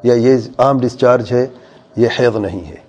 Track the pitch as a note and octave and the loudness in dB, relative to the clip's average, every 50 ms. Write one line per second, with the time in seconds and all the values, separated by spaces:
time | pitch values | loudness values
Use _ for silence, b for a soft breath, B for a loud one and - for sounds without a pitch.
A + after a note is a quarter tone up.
0 | - B2 A#2+ A#2+ A2+ B2+ C3+ B2+ A2 - - - B2 C3+ C#3 C3 B2 B2 A#2+ - | 2 2 2 2 4 2 2 2 0 -6 -2 0 0 0 2 0 -2 -4 -2 0
1 | C3 B2 B2 B2+ A#2 - B2 B2 B2 C3 - B B B B B B B _ G#2 | 2 2 2 2 0 -2 -2 -2 -2 -2 -6 B B B B B B B _ 0
2 | A#2 A#2 - - B2+ A#2+ G#2+ A2 G#2 F#2+ F2 F#2+ F2 D2+ D#2 F2 - | 0 0 0 0 0 0 0 -2 -6 -6 -8 -10 -12 -14 -18 -20 -20